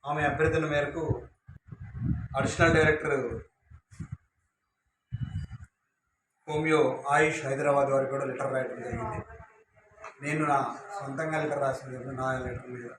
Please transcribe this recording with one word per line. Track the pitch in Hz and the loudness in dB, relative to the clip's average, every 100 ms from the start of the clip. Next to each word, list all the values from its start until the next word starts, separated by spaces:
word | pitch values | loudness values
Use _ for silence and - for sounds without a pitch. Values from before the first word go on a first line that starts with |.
| 143 | -2
ఆమె | 151 147 | 0 2
అభ్యర్థన | - 156 156 156 | 4 2 2 2
మేరకు | 147 143 151 151 127 - _ - - - - - - - - - 135 | 0 0 -4 -2 -4 -6 _ -20 -20 -18 -16 -12 -6 -2 -2 -2 -2
అడిషనల్ | - - 165 160 | 0 4 6 8
డైరెక్టర్ | 156 151 151 139 117 113 - _ _ - _ - - - _ _ _ _ _ _ _ _ _ - - - - - - _ _ _ _ _ _ _ - | 6 4 2 0 -2 -6 -12 _ _ -20 _ -16 -14 -14 _ _ _ _ _ _ _ _ _ -8 -6 -6 -8 -12 -18 _ _ _ _ _ _ _ -4
హోమియో | 151 156 156 131 - 143 147 | 0 4 6 4 2 2 4
ఆయుష్ | 156 - 135 | 4 2 -2
హైదరాబాద్ | 135 147 139 139 135 | 0 4 4 4 2
వారికి | 135 139 | 2 -2
కూడా | 135 | -4
లెటర్ | 123 135 131 | -2 -2 -2
రాయడం | 127 - - | -4 -6 -6
జరిగింది. | 78 - - - - - _ _ _ _ - - - 143 | -6 -4 -6 -10 -16 -20 _ _ _ _ -20 -20 -10 -4
నేను | 156 151 | 0 2
నా | 139 143 - - - | 2 0 -6 -10 -10
సొంతంగా | 135 135 160 156 | -8 -4 -2 0
లెటర్ | 151 143 135 | 0 0 0
రాసిన | 131 131 127 127 131 | -2 -8 -10 -10 -4
నా | 131 131 127 | -2 -2 -4
లెటర్ | 123 127 | -8 -10
మీద, | 123 120 | -12 -12